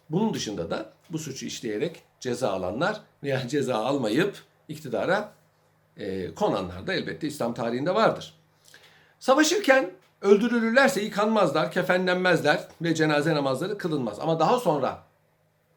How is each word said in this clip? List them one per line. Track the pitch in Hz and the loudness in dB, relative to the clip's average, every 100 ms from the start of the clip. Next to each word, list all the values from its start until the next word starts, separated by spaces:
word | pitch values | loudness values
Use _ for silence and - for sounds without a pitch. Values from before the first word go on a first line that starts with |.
| - | -6
Bunun | 165 220 | -2 -2
dışında | 170 110 98 85 | -2 -6 -6 -6
da | - 320 _ - | -8 -10 _ -12
bu | 160 | -10
suçu | 156 131 117 | -10 -10 -12
işleyerek | - 113 107 165 - _ _ | -8 -6 -4 -4 -6 _ _
ceza | 127 117 117 | -6 -2 -2
alanlar | 95 92 113 185 214 - _ | -2 -4 -2 -2 -4 -12 _
veya | 139 127 120 | -4 -4 -2
ceza | 143 123 113 | -2 0 0
almayıp | 120 143 107 123 202 - - _ - | 0 0 0 0 0 -4 -16 _ -16
iktidara, | 147 131 107 127 202 214 - _ _ _ _ _ - | -14 -6 -4 0 -2 -4 -14 _ _ _ _ _ -12
e, | 101 95 92 | -8 -6 -6
konanlar | - 202 107 90 90 143 | -2 0 0 -4 -8 -6
da | |
elbette | 170 101 - 151 | -4 -4 -6 -6
İslam | 147 117 | -4 -4
tarihinde | 117 117 123 160 | -2 -4 -2 0
vardır. | 202 208 - - - _ _ _ - - _ _ _ | 2 2 0 -8 -20 _ _ _ -20 -20 _ _ _
Savaşırken | - 277 311 381 277 262 359 - _ _ | 2 4 4 2 4 4 2 -6 _ _
öldürülürlerse | 196 202 233 233 226 247 269 196 | 4 6 6 2 2 4 4 2
yıkanmazlar, | 214 202 220 220 175 156 160 | -2 0 2 4 2 2 0
kefenlenmezler | 185 175 185 180 180 185 165 143 180 - - | 0 0 2 2 2 4 4 4 0 -2 -6
ve | 165 | -2
cenaze | 156 156 147 156 | 2 2 2 2
namazları | 151 139 131 190 - | 2 0 -2 -4 -4
kılınmaz. | 175 147 117 - | -4 -2 -4 -4
Ama | 151 160 | -2 2
daha | 160 240 | 2 2
sonra, | 180 147 117 92 - _ _ _ _ _ _ | 2 0 -2 -4 -14 _ _ _ _ _ _